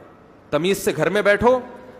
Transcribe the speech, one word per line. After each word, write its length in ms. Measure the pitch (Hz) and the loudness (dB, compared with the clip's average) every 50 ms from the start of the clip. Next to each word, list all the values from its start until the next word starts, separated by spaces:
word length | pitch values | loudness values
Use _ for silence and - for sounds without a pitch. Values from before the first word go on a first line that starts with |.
| - - - - - - - - - - - | -20 -20 -20 -20 -20 -20 -20 -20 -8 -4 -4
तमीज 260 | 147 165 190 196 196 | -2 0 0 -2 0
से 140 | - 214 151 | -2 -2 -2
घर 180 | 147 156 165 | 0 0 0
में 140 | 185 208 196 | 0 2 2
बैठो, 380 | 202 202 202 208 240 254 254 247 - - - - - - - | 2 2 2 4 2 2 2 0 -6 -16 -20 -20 -20 -20 -20